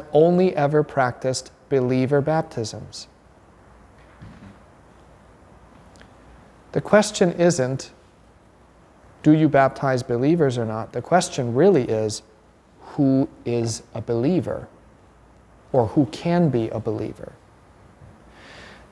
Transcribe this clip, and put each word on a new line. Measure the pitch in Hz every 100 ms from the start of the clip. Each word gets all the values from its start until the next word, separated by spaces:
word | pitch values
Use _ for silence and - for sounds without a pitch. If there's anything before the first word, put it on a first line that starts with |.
| -
only | 151 165 180 185 147
ever | 143 151
practiced | 147 139 127 - 131 127 - - -
believer | 135 123 127 131 143
baptisms. | 143 160 156 123 110 107 92 - - _ _ _ _ _ - - - - - - - - - - - - - - - - - - - - - - - - - - - - - - -
The | 151
question | - 208 208 - 180
isn't, | - 170 135 127 135 - - _ _ _ _ _ _ _ _ _ _ - -
do | 151
you | 156 156
baptize | 139 135 - 139 127
believers | - 120 139 175 139 123
or | 110
not? | 110 101
The | 127
question | - 180 180 - 120 120
really | 196 160 123
is, | 110 110 - - _ _ _ _ _
who | - - 135 135 139 -
is | 120 117 117 110 - 117
a |
believer? | 110 117 139 180 - - - - - _ _ _ _ _ _ _ - 135
Or | 110
who | 156 131
can | - 170 175 165
be | 123 110
a | 113
believer. | 113 107 113 - - - _ _ _ _ - _ - - - - - - - - -